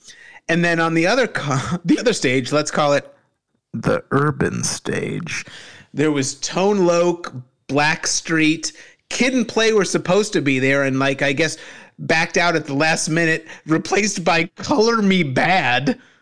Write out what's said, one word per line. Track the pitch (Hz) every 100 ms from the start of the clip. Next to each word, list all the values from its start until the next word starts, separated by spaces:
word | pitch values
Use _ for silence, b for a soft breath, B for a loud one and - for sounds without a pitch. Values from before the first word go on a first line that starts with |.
| B B B B -
And | 170 170
then | 165
on | 165
the | 165 170
other | 254 240
co-, | - 143 131 127 175
<laughs> | 170
the | 302
other | 233
stage, | - 135 131 123
let's | 147 151
call | - 147
it | 143 - - _ _ _ _ _
the | 117 - 104 -
urban | 139 147 135 - 60
stage, | - - - - - 52 - - - B B B B
there | 135 151
was | 143 131 -
Tone | - 175 196 208 175
Loc, | 170 175 170 - 131 - _ -
Blackstreet, | 139 151 165 - - - 160 156 156 156 - B B -
Kid | - 247 262
and | 233
Play | 226 220
were | 220 180
supposed | 170 - 190 208
to | 180
be | 139 131
there | 131 139
and, | 135 131
like, | 135 135
I | 143
guess | 143 160 - B B B B
backed | 151 160 175 185
out | 175 165
at | 156
the |
last | 139 160 165 -
minute, | 160 165 160 - B -
replaced | 160 - 370 214 196
by | 175 170 170 -
Color | 196 285 226 233
Me | 196 190
Badd, | 151 127 156 185 131 123 143 240 b b